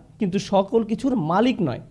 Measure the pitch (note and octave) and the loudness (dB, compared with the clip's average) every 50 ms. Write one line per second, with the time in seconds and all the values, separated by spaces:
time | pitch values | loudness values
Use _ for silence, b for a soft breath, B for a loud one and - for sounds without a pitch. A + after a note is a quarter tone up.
0 | - - - - A3 F3+ E3+ G3+ - - G3+ F#3+ G3 G3 - A3+ A3 G#3+ A3+ - | -20 -20 -6 -4 -2 -2 -2 -4 -2 0 0 0 0 2 0 0 0 0 -4 -2
1 | - C#4 B3+ A3 D3 D#3 F3 G3 A#3+ C4 A#3 - F3+ C3+ A2+ - - - | -2 -2 0 0 0 0 2 4 4 2 2 0 -2 -2 -2 -6 -10 -16